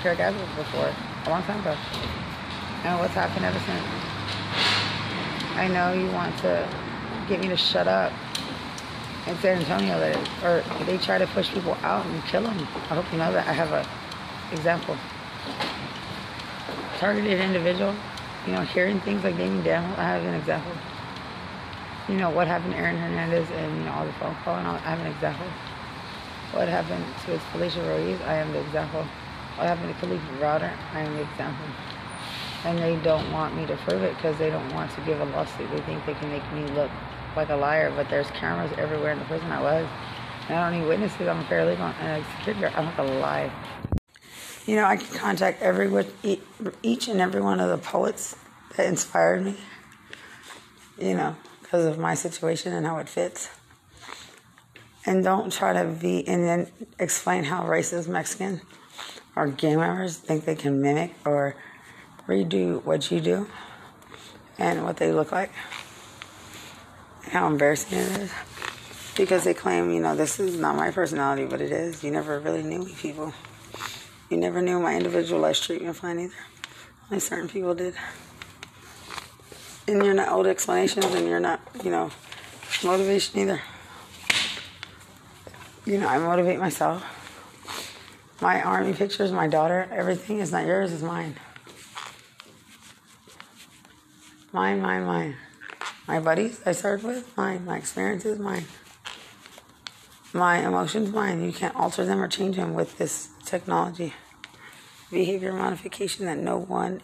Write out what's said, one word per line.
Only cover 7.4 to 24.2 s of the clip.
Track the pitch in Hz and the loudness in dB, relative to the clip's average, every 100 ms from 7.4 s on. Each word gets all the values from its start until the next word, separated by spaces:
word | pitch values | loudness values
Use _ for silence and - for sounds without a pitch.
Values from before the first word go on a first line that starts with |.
me | 190 | 2
to | 180 | 2
shut | - 185 175 | 4 4 4
up | 190 180 - - - - - - - - - - - - | 4 4 0 -6 -6 -6 -8 -8 -8 -10 -10 -8 -6 -6
in | 170 | 2
San | 190 180 | 4 4
Antonio, | 147 185 196 170 | 2 2 2 2
that, | 156 147 139 - | 2 0 -2 0
or | 175 170 - - 180 | 2 4 2 -2 0
they | 185 | 0
try | - 190 | 2 2
to | 180 | 2
push | 196 180 | 2 0
people | 202 175 - | 0 0 0
out | 156 196 185 | 2 0 0
and | 160 | -4
kill | 135 180 | 0 0
them. | 226 196 135 - - | 0 -2 -4 -6 -2
I | 160 | -2
hope | 180 | 0
you | 165 | 0
know | 165 | 2
that | 185 - | 2 2
I | |
have | 151 160 | 2 2
a | 151 - - - - - - - | 0 -2 -6 -10 -10 -10 -10 -6
example. | 165 165 170 - 143 - - - - - - - - - - - - - - - - - - - - | 0 2 2 0 -6 -8 -10 -10 -10 -8 -4 -4 -4 -8 -8 -10 -10 -10 -10 -10 -10 -8 -8 -6 0
Targeted | 190 208 208 185 | 2 2 4 4
individual, | 190 185 170 180 196 208 - - - - 185 | 4 4 4 4 2 0 -6 -10 -10 -6 -2
you | |
know, | 185 | 0
hearing | 170 190 185 202 | 2 2 4 2
things | 202 202 | 2 2
like | 185 170 | 2 2
Damien | 185 190 | 2 2
Daniel, | 165 165 175 175 | 4 2 2 0
I | |
have | 180 90 | 0 0
an | 170 | 0
example. | 160 151 156 160 165 - - - - - - - - - - - - - | 0 0 -2 -2 -8 -10 -10 -10 -10 -10 -10 -10 -10 -10 -10 -10 -8 0
You | 196 | 2
know, | 180 | 4
what | 160 165 | 4 4
happened | 175 180 | 2 0
to | 175 | 0
Aaron | 170 170 | 0 0
Hernandez | 170 170 165 170 165 | 0 0 2 2 2
and, | 165 78 80 | -2 -2 -2
you | |
know, | 156 | -2
all | 143 156 | -2 -4
the | |
phone | - | -4